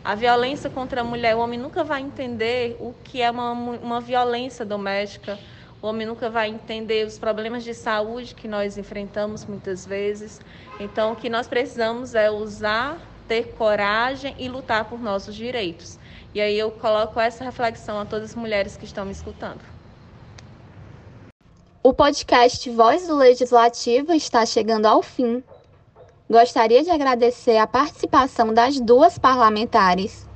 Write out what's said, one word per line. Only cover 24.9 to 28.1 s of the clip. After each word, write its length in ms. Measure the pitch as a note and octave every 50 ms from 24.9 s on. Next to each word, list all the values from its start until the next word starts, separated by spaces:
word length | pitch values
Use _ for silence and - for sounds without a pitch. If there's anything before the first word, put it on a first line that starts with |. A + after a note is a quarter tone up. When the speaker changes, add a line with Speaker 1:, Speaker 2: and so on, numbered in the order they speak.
| A3+ D#4 G4
Speaker 2:
fim. 400 | - - - B3+ A#3 A#3 B3+ B3+ _ - - _ _ _ _ _ _ _ - - _ _ _ _
Gostaria 560 | _ G#3+ A#3 A#3 A#3+ - C#4 A3+ A3 A#3 B3+ D#4
de 60 | F4
agradecer 680 | F4 D4+ C#4+ C4+ B3+ A#3 B3 A#3 B3 - - B3+ A3+
a 100 | A3 G#3+
participação 840 | G#3+ - B3+ C#4+ D4+ - - - -